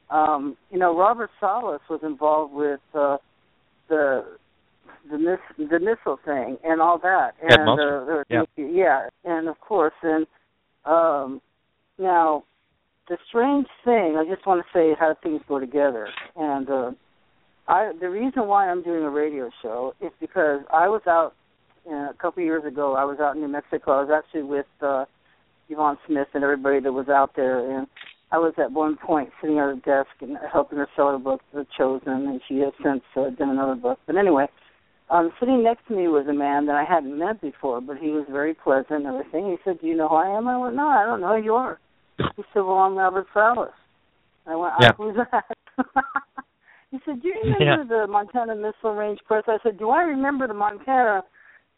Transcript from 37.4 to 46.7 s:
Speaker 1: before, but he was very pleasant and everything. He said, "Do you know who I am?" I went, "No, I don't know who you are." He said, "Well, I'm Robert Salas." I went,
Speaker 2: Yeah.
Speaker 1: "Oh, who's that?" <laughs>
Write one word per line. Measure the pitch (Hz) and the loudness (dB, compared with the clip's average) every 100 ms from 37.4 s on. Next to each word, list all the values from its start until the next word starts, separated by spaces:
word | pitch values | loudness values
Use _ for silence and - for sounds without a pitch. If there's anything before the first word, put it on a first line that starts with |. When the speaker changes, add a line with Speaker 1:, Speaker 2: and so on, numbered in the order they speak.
Speaker 1:
before, | 151 - 139 120 | -10 -8 -6 -6
but | 127 139 | -8 -8
he | 156 | -4
was | 151 139 | -4 -4
very | 135 151 | -4 -4
pleasant | 160 - 135 131 151 | -2 2 2 2 -4
and | 139 | -4
everything. | 131 - 156 196 | -6 -6 -6 -4
He | 175 | -4
said, | 196 170 | -4 -4
"Do | 160 | -2
you | 165 | 0
know | 156 | 2
who | 160 | 2
I | 185 208 | 2 0
am?" | 240 | -2
I | 254 | -2
went, | 247 | -4
"No, | 247 302 | -2 2
I | 254 | 4
don't | 214 226 | 2 0
know | 180 220 | 0 0
who | |
you | 220 | 2
are." | 233 254 - _ _ _ - | 0 -2 -8 _ _ _ -6
He | - - - | -6 -6 -4
said, | 214 | -2
"Well, | 190 190 | 2 4
I'm | 190 190 | 4 4
Robert | 185 185 185 | 2 0 -2
Salas." | 208 214 240 - - _ _ _ _ _ _ - | 2 4 2 -4 -10 _ _ _ _ _ _ -8
I | 165 | -4
went, | 175 139 | -2 4
Speaker 2:
Yeah. | 117 - | 6 6
Speaker 1:
"Oh, | 214 | -2
who's | 208 | -2
that?" | 240 233 - - _ - | 0 -2 -2 -10 _ -8
<laughs> | 247 269 262 277 - - - _ _ | -4 -2 -2 -6 -10 -14 -20 _ _